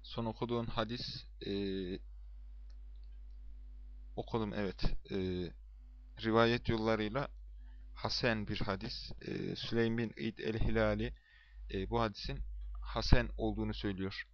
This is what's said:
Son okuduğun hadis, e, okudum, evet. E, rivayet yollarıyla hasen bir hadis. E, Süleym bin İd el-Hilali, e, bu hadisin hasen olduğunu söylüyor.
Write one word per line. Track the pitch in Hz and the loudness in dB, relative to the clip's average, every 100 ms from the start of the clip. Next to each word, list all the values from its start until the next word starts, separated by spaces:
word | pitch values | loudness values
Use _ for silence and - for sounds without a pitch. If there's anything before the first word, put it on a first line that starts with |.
Son | - - 117 | -6 -4 -4
okuduğun | 113 120 120 117 | -2 0 0 0
hadis, | - 110 120 - - - - 98 | 0 0 -2 -6 -10 -12 -10 -4
e, | 101 101 95 90 95 - - - - - - - - - - - - - - - - - - - - - - | -2 0 -2 -4 -6 -8 -14 -14 -14 -14 -14 -14 -14 -14 -14 -14 -14 -14 -12 -12 -12 -12 -14 -14 -14 -10 -6
okudum, | - 120 107 | -2 0 0
evet. | 101 98 - - - - | 0 -2 2 2 6 4
E, | 98 92 90 87 - - - - - - - | 4 2 0 -2 -4 -14 -16 -16 -16 -16 -2
rivayet | 110 110 117 120 - | 4 8 8 6 2
yollarıyla | 117 110 110 107 117 143 - - - - - - - | 2 4 4 2 0 -4 -8 -14 -14 -14 -16 -16 -6
hasen | 113 - 127 110 104 | -2 2 2 2 0
bir | 104 | 0
hadis. | - 95 110 - - - | 0 0 -2 -8 -10 -10
E, | - 95 95 92 | -6 -4 -2 -4
Süleym | - 113 117 113 | 0 2 4 2
bin | 113 - | -2 -2
İd | 113 - | -6 -2
el-Hilali, | - 113 110 110 107 107 117 - _ - - - - | -2 4 6 6 4 4 0 -4 _ -20 -20 -14 -6
e, | 98 95 | -4 0
bu | 117 | 2
hadisin | 113 101 - 135 - - - - | 2 0 -6 -4 -6 -8 -8 -8
hasen | - 117 - 127 117 - | -4 -2 8 8 8 0
olduğunu | 113 104 107 | 0 2 -2
söylüyor. | 107 107 92 95 - - | 0 -2 0 -4 -4 -12